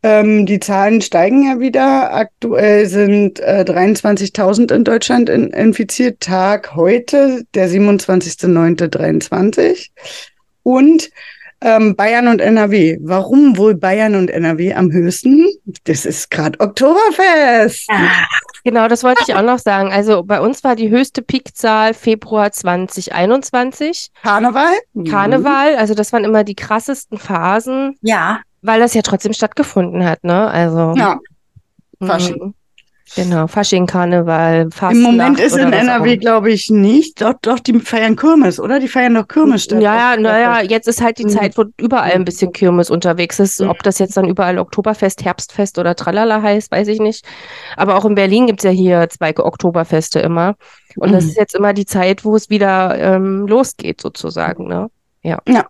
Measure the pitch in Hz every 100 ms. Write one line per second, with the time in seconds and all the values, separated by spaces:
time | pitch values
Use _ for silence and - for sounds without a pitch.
0 | 226 214 214 214 190 202 - 196 202 220
1 | - 175 180 262 277 254 254 240 269 269
2 | - - 220 _ 233 - 214 208 208 190
3 | 202 208 202 - - 202 185 175 185 214
4 | 214 202 196 - 190 208 233 - 233 226
5 | - 247 240 - 233 - 220 214 214 -
6 | 247 233 - 185 190 202 - 147 170 233
7 | 240 285 277 254 233 214 165 185 202 202
8 | - 185 170 - 180 170 165 165 170 147
9 | 160 156 - - 196 - - 359 - _
10 | - - - _ _ _ - 254 277 320
11 | - - - - - _ 233 220 220 190
12 | 208 240 240 233 - 220 208 208 160 160
13 | 151 185 190 254 285 196 214 190 185 196
14 | 220 202 180 - 165 160 180 - 185 165
15 | 170 185 254 285 349 403 - 175 - 156
16 | - 156 - - 156 - 208 202 262 349
17 | 440 349 381 330 277 233 214 - - 208
18 | 180 - - - - - 240 226 220 233
19 | 254 254 - 208 220 247 - 196 196 196
20 | 208 202 180 202 196 277 269 233 220 233
21 | 262 - 233 254 - - 226 214 220 226
22 | - 220 - 214 208 - 185 180 185 -
23 | 180 - 185 254 269 254 254 262 294 349
24 | - _ 208 208 233 247 311 392 - 226
25 | 165 202 202 262 285 277 285 285 214 214
26 | 208 240 202 220 208 196 - 220 - 269
27 | - 208 - 185 170 208 254 262 269 277
28 | 214 208 165 226 - _ 196 220 233 233
29 | - 190 208 214 220 - 285 - 175 175
30 | 180 160 175 175 214 - 170 165 165 170
31 | 202 269 - _ _ _ _ _ _ _
32 | 185 175 180 - 185 - _ _ _ _
33 | _ - 180 170 160 - 202 185 180 185
34 | 175 175 170 165 165 165 165 - 190 233
35 | 240 233 247 277 247 269 262 - 247 240
36 | 240 240 226 226 208 214 - 214 196 262
37 | 311 - 220 262 220 247 - 233 - 226
38 | 220 220 302 320 220 - - 269 262 262
39 | 247 233 208 - 311 233 - 214 208 220
40 | 247 233 220 220 240 233 196 226 226 233
41 | 240 226 214 208 196 - 214 - 240 247
42 | 170 180 180 175 185 175 185 175 170 170
43 | 175 170 170 - 196 - 190 - 208 190
44 | 190 196 190 190 180 180 185 - 208 214
45 | 196 - 185 175 - - 202 - 175 175
46 | - 196 226 214 214 208 - 175 208 214
47 | 214 220 - - - - - - 185 190
48 | 208 202 196 208 254 196 196 185 185 175
49 | 170 - 160 156 - - 180 170 165 160
50 | 160 - 156 170 175 208 _ _ _ -
51 | 180 185 160 151 208 - 202 202 196 202
52 | 185 196 214 214 - 208 196 190 185 -
53 | - 190 190 196 202 220 254 - - -
54 | - - 80 85 82 82 - 87 214 _
55 | _ _ - 165 - 277 -